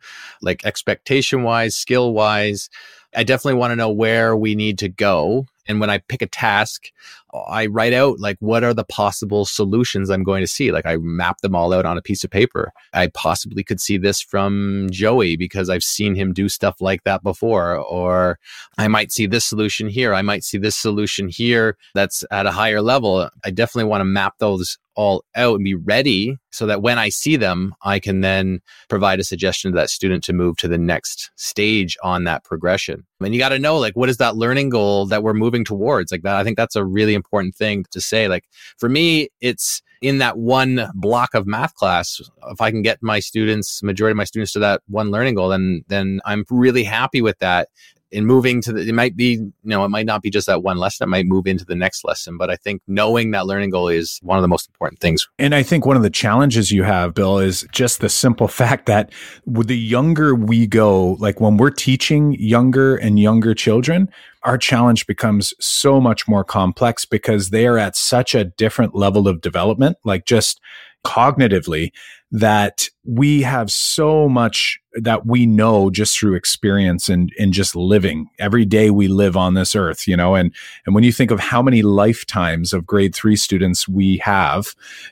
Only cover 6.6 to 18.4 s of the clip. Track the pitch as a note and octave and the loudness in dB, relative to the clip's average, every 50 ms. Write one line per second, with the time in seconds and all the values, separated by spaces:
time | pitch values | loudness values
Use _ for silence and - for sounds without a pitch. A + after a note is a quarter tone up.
6.6 | G#2+ - - - - - - _ - - - - _ _ - A#1 G1+ - F2 A2 | 0 -2 -4 -12 -16 -20 -20 _ -20 -20 -20 -20 _ _ -14 -14 -10 -8 -6 -4
7.6 | A2 G#2+ G#2 A2+ A2+ A#2+ B2 B2+ C#3 C#3 A#2+ - G2+ G#2 G2+ - G#2+ G#2+ A2+ A#2 | -4 -2 -2 0 0 2 2 2 2 2 0 -2 -4 -6 -6 -4 -2 -2 0 2
8.6 | A#2+ A#2+ A#2 A2 G2+ - - - G#2 G2+ - - - G2+ G#2 G#2 G2+ - - - | 2 0 0 -2 -4 -6 -4 -2 -2 -2 -2 -4 -6 -2 -2 -2 -2 -2 -2 -2
9.6 | G#2+ G2 G2+ A#2+ B2 - - G2 G2 F#2+ G2 F#2+ F#2 G2 G2 F#2+ F#2 - - - | -2 0 0 0 0 0 -2 -4 -2 -2 -2 -2 0 -2 -2 -2 -2 -4 -4 -2
10.6 | C#3+ A2+ E2 E2 E2 E2+ E2 E2 E2 E2 E2 F2 F2 F2 F2 - - G2 F#2 F2 | -2 0 0 -2 -2 -2 -2 -2 -4 -4 -4 -2 -2 -4 -4 -4 -4 -2 0 0
11.6 | E2+ F2 F#2 F#2 F2+ E2+ F2 E2 - - G2+ - - - - G2 A#2+ B2 - - | 0 2 0 0 0 -2 -4 -6 -6 -6 -6 -6 -6 -4 0 0 0 0 0 -4
12.6 | - - - _ _ _ - F2+ F2+ E2+ - - - E2+ F2 - - G#2+ G2+ G2+ | -8 -8 -10 _ _ _ -4 -2 -2 -2 -2 -4 -4 -4 -2 -4 -6 -8 -8 -8
13.6 | F#2+ - G#2 F#2 - - G2+ F#2 F#2 G2+ G2 - - - - G2+ G2 G2+ G2+ G2+ | -6 -6 -6 -6 -4 -4 -2 -2 0 -2 -2 -2 -6 -6 -4 -2 -2 -2 -2 -2
14.6 | G2+ G2+ G2 G2 G2 F#2+ F#2 F2+ G2+ G#2+ A#2+ C3 G#2 F2 E2 D#2+ F2+ F2 - G2+ | -2 -2 -2 -4 -4 -4 -4 -2 0 2 2 2 2 0 0 -2 -4 -4 -4 -4
15.6 | F#2 F2+ F#2 F2+ - - - - G#2 G#2 F#2+ F#2+ G2 F#2+ F2+ F#2+ G2 G2 - - | -2 -2 -2 -2 -4 -4 -4 -2 -2 -2 -2 -2 -2 -2 -2 -2 -2 -2 -2 -2
16.6 | - G2+ - - F#2 F#2+ F#2+ F2+ - - G2 F#2 - G2+ F2+ - - A2+ A2+ F#2+ | -2 -4 -2 -2 -4 -4 -4 -2 -2 -4 -4 -2 -4 -6 -4 -2 -2 0 0 0
17.6 | E2+ F2 F2 D2+ C2+ - F2 F2+ F2+ F2+ F2+ F2+ F2+ F2+ E2+ - | 0 -2 -4 -4 -6 -6 -6 -4 -2 0 0 0 0 0 -2 -4